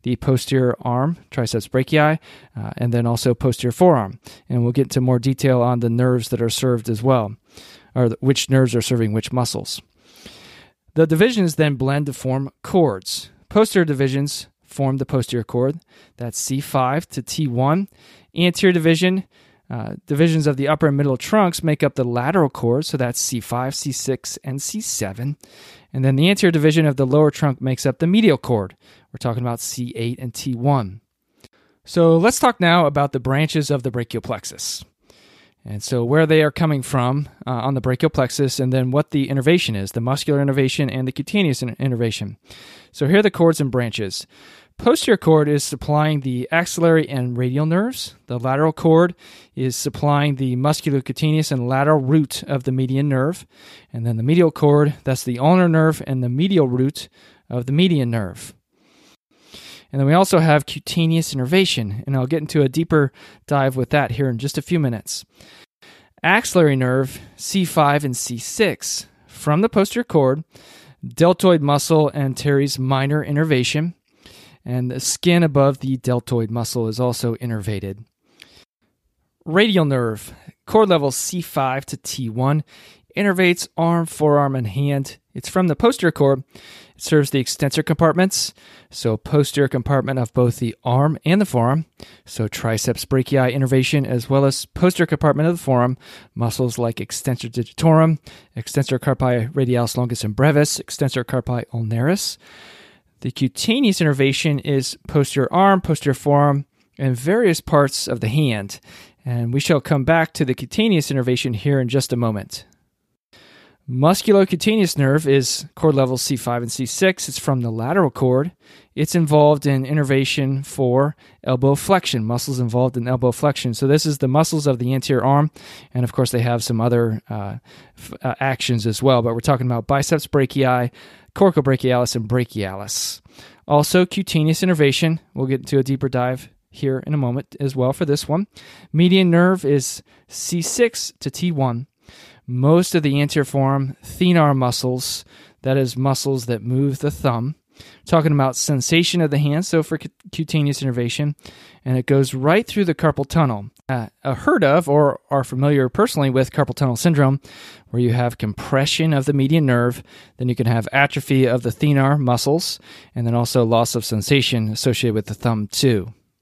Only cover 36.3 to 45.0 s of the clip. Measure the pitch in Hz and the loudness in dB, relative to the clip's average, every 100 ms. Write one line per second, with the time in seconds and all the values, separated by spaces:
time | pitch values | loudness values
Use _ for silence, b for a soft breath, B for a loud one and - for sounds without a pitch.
36.3 | 156 151 - 165 143 123 135 123 143 143 | 4 2 2 0 0 -2 0 0 0 -4
37.3 | - - 123 127 131 127 127 160 - 127 | -10 -6 -4 -2 -2 -2 0 0 0 -2
38.3 | - 135 - 127 131 127 139 - 147 135 | 0 -2 -2 0 0 0 0 0 -2 -2
39.3 | 139 127 175 - 104 98 120 120 139 - | 0 2 2 2 -4 -6 -6 -4 -2 0
40.3 | 143 139 135 131 - 135 131 131 - 135 | 0 0 0 0 0 -4 -4 -6 -8 -4
41.3 | 208 175 127 123 - 131 117 117 - 104 | 0 0 0 -4 -4 -4 -2 -2 -4 -8
42.3 | 107 B B B B B - 139 196 208 | -12 B B B B B -4 2 2 2
43.3 | - 165 156 139 123 117 107 98 - - | 2 2 2 0 -2 -4 -4 -8 -8 -14
44.3 | B B B B - 240 320 | B B B B -4 0 2